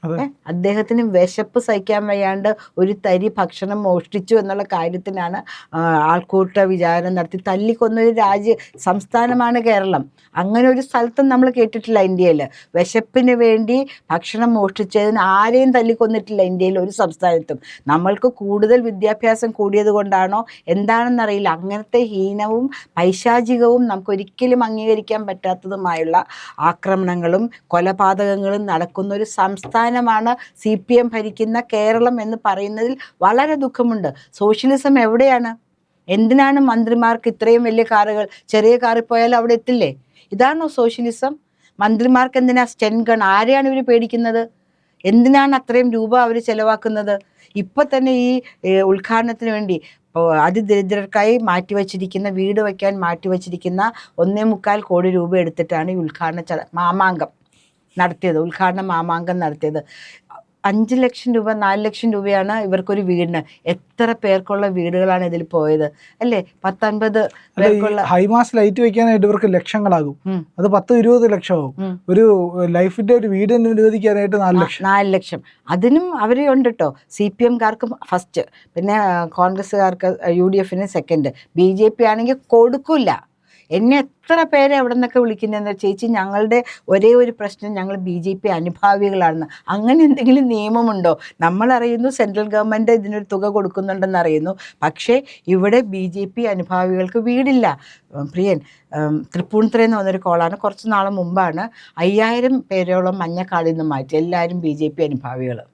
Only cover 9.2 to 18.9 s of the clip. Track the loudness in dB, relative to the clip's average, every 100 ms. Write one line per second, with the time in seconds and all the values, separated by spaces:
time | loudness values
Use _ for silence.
9.2 | 0 0 0 0 2 0 0 -2 -4 _
10.2 | _ -6 -2 2 2 2 0 -2 -2 0
11.2 | 2 4 2 2 0 -2 -2 2 2 2
12.2 | 2 2 -2 -10 -8 -2 0 -2 -2 0
13.2 | 2 4 4 2 2 -2 -2 -10 _ -6
14.2 | -4 -2 0 2 0 -2 -2 0 0 0
15.2 | 2 2 4 4 4 4 2 2 0 0
16.2 | -4 0 0 2 0 0 -4 -2 -4 0
17.2 | 0 0 -2 -12 -12 -16 -2 0 0 0
18.2 | -2 -2 -4 0 4 2 2